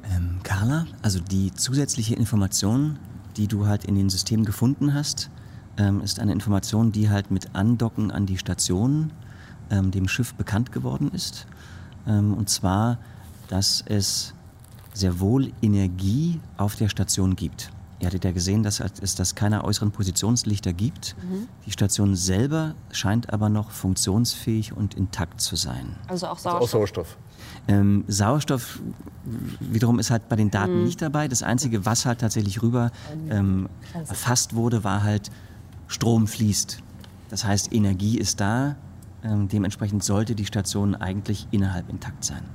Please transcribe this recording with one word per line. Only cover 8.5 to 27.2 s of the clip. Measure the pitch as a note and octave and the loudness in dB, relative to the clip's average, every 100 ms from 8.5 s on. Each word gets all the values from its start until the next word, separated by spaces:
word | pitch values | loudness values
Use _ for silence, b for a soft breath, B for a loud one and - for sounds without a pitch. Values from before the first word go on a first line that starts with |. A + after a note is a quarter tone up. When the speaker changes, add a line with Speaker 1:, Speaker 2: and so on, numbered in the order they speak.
| F2 - F#2 A#2+ D3+ D#3 - B B B B - | -2 0 2 4 2 0 -6 B B B B -2
Speaker 1:
ähm, | G2+ F#2+ | 2 2
dem | F#2 F#2+ | 2 0
Schiff | - A#2 - | 0 -2 -2
bekannt | - G2+ B2+ | -2 0 0
geworden | - B2+ C#3 C#3+ | -2 -4 -2 -2
ist. | - - - - B B B B - - | -2 -8 -10 -16 B B B B -10 0
Ähm, | G#2 G#2 G2+ | 4 4 2
und | G2+ | 0
zwar, | - F#2+ F#2+ A#2 A#2+ B B B B - | 0 2 4 2 0 B B B B -4
dass | F#2 G2 - - | 0 2 0 0
es | G#2 F#2+ - - - - - - - - | 0 0 -2 -6 -12 -20 -20 -20 -20 -14
sehr | G#2 F#2+ F2 | 0 0 2
wohl | F#2+ C3 C3 - | 2 2 0 0
Energie | A2 G2+ F#2+ F#2 G2 A#2+ E3 E3 - - | 4 4 4 2 2 2 2 -2 -8 -2
auf | G2+ - | -2 2
der | G#2+ | -2
Station | - F#2+ - F#2+ F#2 | 0 0 2 2 2
gibt. | D#2 - - - - - F2+ | -2 -6 -14 -14 -18 -6 -2
Ihr | |
hattet | F#2 | 0
ja | F#2+ | 0
gesehen, | F2+ F2 G#2 | 0 2 2
dass | G#2 G2 | 2 -2
halt | F#2+ - | -4 -4
es, | G2 - | -4 -2
dass | F#2 | -2
keine | - G#2 G#2+ | 0 0 2
äußeren | - G#2 G#2 | 0 0 0
Positionslichter | - F#2 E2+ G2+ A#2+ G#2+ G2+ F#2 | 0 0 0 2 2 2 0 0
gibt. | F2 A2+ - - - | 0 -2 -4 -12 -10
Speaker 2:
Mhm. | F3+ F#3 B3 - - | -6 -6 -8 -12 -10
Speaker 1:
Die | |
Station | F#2+ C#3+ - G2+ F#2+ | 0 0 4 4 4
selber | F#2 F#2+ C3+ D#3+ D#3 D#3 - | 2 2 2 0 -2 -6 -10
scheint | - F#2+ A2+ A#2+ | -4 0 0 0
aber | G#2+ G#2+ | 0 2
noch | G#2+ G#2 | 2 -2
funktionsfähig | - F#2+ F#2+ - G2+ A#2+ - - A2 G#2+ - | -2 0 0 2 2 2 0 0 0 -2 -2
und | G#2 | -4
intakt | - G2 - F2 - | -2 -4 -2 -4 -4
zu | - E2 | -4 -2
sein. | C#2+ B1+ B1 - - | -4 -6 -8 -10 -8
Speaker 2:
Also | F3+ E3+ | -6 -6
auch | E3+ | -6
Speaker 3:
Also | F3 | -2
auch | F3 E3 | 0 2
Speaker 2:
Sauerstoff? | |
Speaker 3:
Sauerstoff. | A#2 G2+ - D#2+ - | 2 2 -2 -6 -12